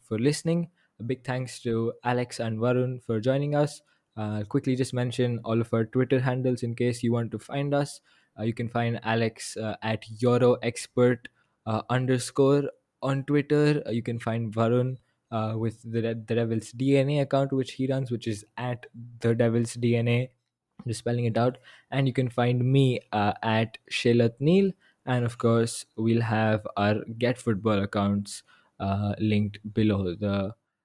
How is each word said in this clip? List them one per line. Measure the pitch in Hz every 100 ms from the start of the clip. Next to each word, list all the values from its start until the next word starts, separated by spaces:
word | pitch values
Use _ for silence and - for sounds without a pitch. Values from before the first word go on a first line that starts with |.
for | - 110
listening. | 131 151 165 170 165 _ _ -
A |
big | 117 131 -
thanks | 127 123 -
to | 120 113 117 -
Alex | 123 123 123 -
and | 113 110
Varun | 123 123 127 127
for | - 110
joining | 120 139 143 147
us. | 147 - _ _ _ 110
Uh, |
I'll | 107 107 104
quickly | 139 135 127
just | 131
mention | 127 123 120 123 117
all | - 113
of | 113
our | 113 113
Twitter | 127 127 135
handles | 131 127 127 123
in | 120 113
case | 123 120
you | 117
want | 117 113
to | 110
find | - 139 143
us. | 143 143 - _ _ _ -
Uh, |
you | 113
can | 113 117
find | 120 117 117
Alex, | 113 113 113 - - -
uh, | 110 -
at | 110 113 - 107
Euro | 123 120 123 117
Expert, | 120 - - - 123 123 - _ _ _ 110
uh, | 110 -
underscore | 127 127 127 - - 135 143 139 - _ -
on | 135 139 131
Twitter. | 147 143 147 147 147 -
Uh, |
you | 117
can | 117 120
find | 117 113 113
Varun, | 110 113 123 127 131 _ _ -
uh, | 113 110 110
with | 113 110
the, | 117 113
the | 113 117 110 117
Devil's | 113 113 -
D | 120 135 139
N | 135
A | 147
account, | 139 135 139
which | 135 127
he | - 131
runs, | 135 127
which | 117 113
is | 104 - -
at | 123 117 - 117 120 117
the | 117 117
Devil's | 117 117 117
D | 120 120 117
N | 117
A. | 120 127 _ _ _ _ _ 123
Just | 110
spelling | 120 120 120
it | 110
out. | 127 127 - - -
And | 131 135
you |
can | 127 127
find | 123 120 123
me, | 123 135 131 120 -
uh, | 107 104 -
at | 113 110 113 - -
Shailat | - 120 117 117 -
Neil. | 143 185 196 - _ _ -
And | 123 120
of | -
course, | 117 117 113 - - -
we'll | 113 117
have | 113 110 110 107 - -
our | 104 107 - 113
Get | 120 127
Football | 120 101 110 101
accounts, | 101 104 101 101 101 - _ _ _ -
uh, | 98 98 104 -
linked | 110 104 104 - 107
below | 113 107 98 92 87
the, | 104 98 95 - _ _